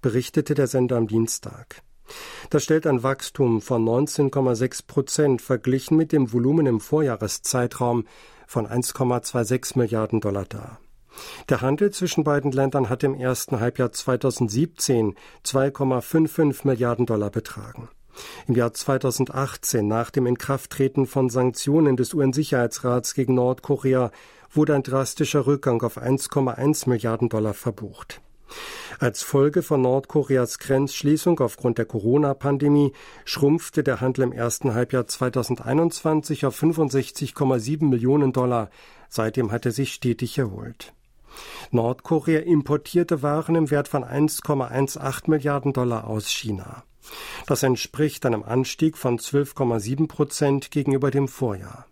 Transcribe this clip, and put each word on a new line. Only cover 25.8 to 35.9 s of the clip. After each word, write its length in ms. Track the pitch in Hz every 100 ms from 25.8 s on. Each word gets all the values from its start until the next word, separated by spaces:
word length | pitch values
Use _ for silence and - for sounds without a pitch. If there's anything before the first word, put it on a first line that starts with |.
auf 160 | 117 -
eins 300 | 120 135 -
Komma 220 | - 131
eins 340 | 113 135 151 -
Milliarden 440 | 120 117 113 117
Dollar 240 | 110 107
verbucht. 680 | 101 - 104 104 - - - - - - - - - - -
Als 240 | 123 -
Folge 400 | - 143 143 165
von 180 | - 147
Nordkoreas 800 | 127 131 - 156 139 131 120 -
Grenzschließung 800 | - 135 139 - 147 156 - 165
aufgrund 400 | 123 - 127 120
der 60 | 113
Corona-Pandemie 1080 | 113 101 135 147 139 139 143 143 147 143 - - - -
schrumpfte 580 | - 143 160 - -
der 160 | 143 117
Handel 260 | 127 131 127
im 60 |
ersten 440 | 127 117 113 139 113
Halbjahr 320 | 123 131 117
zweitausendeinundzwanzig 1400 | - 127 123 117 123 - 135 170